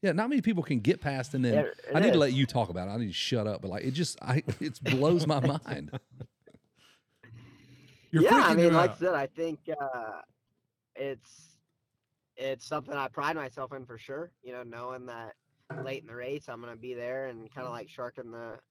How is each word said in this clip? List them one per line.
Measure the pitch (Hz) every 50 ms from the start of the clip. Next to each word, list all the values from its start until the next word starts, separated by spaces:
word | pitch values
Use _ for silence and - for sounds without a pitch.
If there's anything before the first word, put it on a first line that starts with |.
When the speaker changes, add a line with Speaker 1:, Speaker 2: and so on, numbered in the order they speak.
Speaker 1:
Yeah, | - 196
not | 170 170 214 240
many | 294 269
people | 185 226 226 175 151
can | - 147 123
get | 104 117 - -
past, | - 147 139 131 127 - -
and | 135 127
then | 123 123 147
Speaker 2:
It, | 147 110 - - - -
it | 135
Speaker 1:
I | 156
need | 190 240
to | 190 170
Speaker 2:
is. |
Speaker 1:
let | 147 135 127
you | 135 139
talk | 120 - 127 113 87
about | 87 92 90 95
it. |
I | 101 117
need | 120 104
to | 85
shut | - - - - 120 107 107
up, | 104 -
but, | - 95
like, | 98 104 -
it | 127
just, | 131 147 175 - - -
I, | - - 123 160 - -
<laughs> | - -
it | - 156 - -
blows | - - 131 131 139 151 180 175 -
my | - 156 139
mind. | 123 - 139 160 - - - - 151 151 - 123 _ _ - 127 - - _ _ _ - _ - _ _ _ _ _ _ _ _ _ _ _ _ _ - - - - - - - - - - - - - - _ _ _
Speaker 3:
You're | - 160
Speaker 2:
Yeah, | - - 453 480 -
I | 180 -
Speaker 3:
freaking |
Speaker 2:
mean, | - 170 170
Speaker 3:
him | 165
Speaker 2:
like | 160 175 180
I | -
Speaker 3:
out. | -
Speaker 2:
said, | 160 180 180
I | 147 - -
think, | _ 156 165 165 156 - _ - 160 151
uh, | 143 135 131 123 113 110 101 80 - _ _ _ _ _ _ _ _ _ _ _ _ _ _
it's, | - 135 139 135 113 _ - - - - _ _ _ _ _ _ _ _ _ _ _ _ _ _ _ _ _ _ -
it's | 127 135 135 123 -
something | - 156 151 131 - 147
I | 143 135 131
pride | - - 143 147 165 160
myself | 143 131 123 - 135 127 139
in | 135 127
for | 123 120 110
sure. | - - 135 143 165 175 _ _ _
You | 127 123
know, | 123 123
knowing | 120 117 117 120 123 127 131 127 123
that | 120 117 113 110 - _ _ _ _ _ _ _ 151 156
late | 135 135 135 135 -
in | 113
the | 113
race | 120 123 127 139 147 147 -
I'm | 123 113
gonna | 120 120 117 113
be | 113 123 123
there | 120 120 123 127 135 135 131
and | 123 113 110 110
kinda | _ 139 127 127
like | 120 117 110 -
sharking | - - 123 120 120 - 123 117
the | 113 117 117 113 113 107 _ _